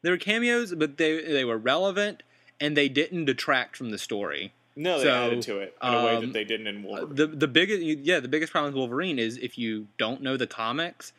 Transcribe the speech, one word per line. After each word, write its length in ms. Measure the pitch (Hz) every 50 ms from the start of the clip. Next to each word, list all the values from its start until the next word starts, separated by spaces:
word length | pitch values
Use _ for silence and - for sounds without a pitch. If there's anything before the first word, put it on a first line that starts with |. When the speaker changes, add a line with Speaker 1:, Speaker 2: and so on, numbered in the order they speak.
Speaker 1:
There 100 | - 170
were 60 | 180
cameos, 560 | 175 - 196 214 233 240 240 240 240 240 202 175
but 220 | 160 151 151 139
they, 240 | 147 165 156 156 160
they 240 | 156 160 151 139 131
were 120 | 120 113
relevant, 640 | 110 107 123 139 165 185 196 185 196 202 208 - - - _ _ _ _ - _ _
and 160 | 143 151 151
they 140 | 143 143 139
didn't 360 | 135 139 156 - 185 175 160
detract 520 | 135 127 131 - - 143 127 120 - -
from 140 | - 127 117
the 60 | 107
story. 540 | 98 - - 117 101 101 85 71 73 87 101 _ _ _ _ _
Speaker 2:
No, 220 | 143 151 180 180
they 60 | 147 131
Speaker 1:
So, 60 | 143 127 123 123
Speaker 2:
added 160 | 120 120 120 117
to 160 | 120 107 98
it 160 | 98 92 - -
in 120 | 127 127 120
a 100 | 120 120
way 100 | 117 117
that 80 | 117 113
Speaker 1:
um, 80 | 123 113
Speaker 2:
they 100 | 113 107
didn't 220 | 104 113 107 110
in 160 | 107 101 104 101
Speaker 1:
uh, 40 |
Speaker 2:
Wolverine. 280 | 95 101 98 - 151 143
Speaker 1:
the, 120 | 135 151
the 200 | 151 156 143 151
biggest, 340 | 147 120 156 180 190 220 196
yeah, 380 | 170 156 156 147 139 156 185 160
the 80 | 127 123
biggest 220 | 135 156 156 156
problem 220 | - 170 147 143 139
with 40 |
Wolverine 420 | 135 131 120 120 139 180 190 156 127
is 180 | 113 113 117
if 200 | 127 - 117 -
you 300 | - 120 113 110 107 107 104 _
don't 240 | - 110 110 127 135
know 140 | 139 131 135
the 100 | 131 127
comics, 640 | - - - 113 113 120 151 165 175 - _ - - _